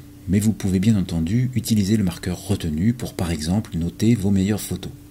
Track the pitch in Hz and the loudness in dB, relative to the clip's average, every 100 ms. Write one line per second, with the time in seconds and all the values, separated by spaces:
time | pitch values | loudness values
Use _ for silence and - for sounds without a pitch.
0 | - - - 101 107 92 98 92 107 104 | -12 -12 0 2 2 0 2 2 4 2
1 | 87 82 80 117 127 120 - 107 95 110 | 2 -2 0 0 0 -2 0 2 2 2
2 | 92 - 95 87 - 95 85 76 107 123 | 0 -2 -6 -6 -4 -2 -2 0 0 0
3 | 87 - 85 80 78 101 - 82 85 - | -4 -4 -2 -2 0 0 0 -4 -4 0
4 | 107 117 98 98 95 104 - 87 - - | 2 2 2 2 2 0 -4 -8 -8 -14
5 | - | -14